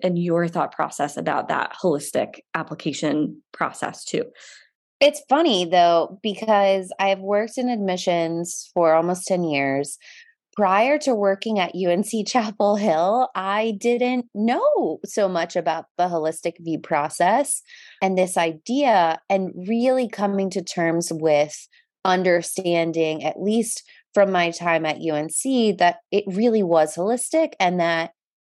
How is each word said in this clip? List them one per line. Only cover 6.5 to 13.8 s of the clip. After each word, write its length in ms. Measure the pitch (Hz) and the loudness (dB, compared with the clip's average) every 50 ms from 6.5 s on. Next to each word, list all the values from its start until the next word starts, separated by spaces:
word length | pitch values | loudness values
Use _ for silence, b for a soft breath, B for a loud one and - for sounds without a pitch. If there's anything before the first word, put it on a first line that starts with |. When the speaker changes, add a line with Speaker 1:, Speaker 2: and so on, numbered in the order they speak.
| 214 202 196 196 196 190 185 190 - | 4 6 6 4 2 2 -2 -6 -6
Speaker 2:
I've 220 | - 196 196 196 190 | -2 0 0 0 0
worked 380 | 190 196 202 208 226 226 - | 0 0 0 0 0 -2 -4
in 100 | 262 247 | -4 -2
admissions 1040 | 247 240 208 196 190 180 180 - 190 175 170 165 165 170 170 170 170 - - - - - | -2 -2 -2 -2 -2 -2 0 0 0 0 2 0 -2 -2 -4 -6 -6 -8 -12 -14 -4 0
for 200 | 175 170 160 160 | 2 4 6 6
almost 340 | 165 170 175 185 180 - | 4 4 2 -2 -4 -2
ten 160 | - 190 180 175 | -2 -2 0 0
years. 540 | 160 147 139 139 135 135 139 143 - - B B B B B B B B B _ _ _ | 0 0 0 0 0 0 -2 -4 -6 -10 B B B B B B B B B _ _ _
Prior 420 | 208 202 185 190 208 233 269 302 294 | 0 2 4 4 4 4 2 2 0
to 140 | 294 269 240 | 0 0 0
working 460 | 208 202 196 196 196 - 226 214 196 | 2 2 0 0 0 -2 -2 -2 0
at 160 | 175 - - | -2 -2 -2
U 140 | 180 190 175 | -2 0 0
N 160 | 175 190 196 | 2 0 0
C 180 | - - 220 202 | -2 -4 -4 -2
<laughs> 80 | - - | -2 0
Chapel 440 | 240 214 214 196 - 208 202 208 | -2 -2 -2 -2 0 0 2 2
Hill, 500 | 202 202 190 156 160 170 190 220 254 254 - - | 2 2 2 2 2 2 2 2 0 0 -2 -4
I 400 | 190 190 196 202 214 226 226 208 190 | -6 -4 -2 -2 -2 -2 -2 -4 -2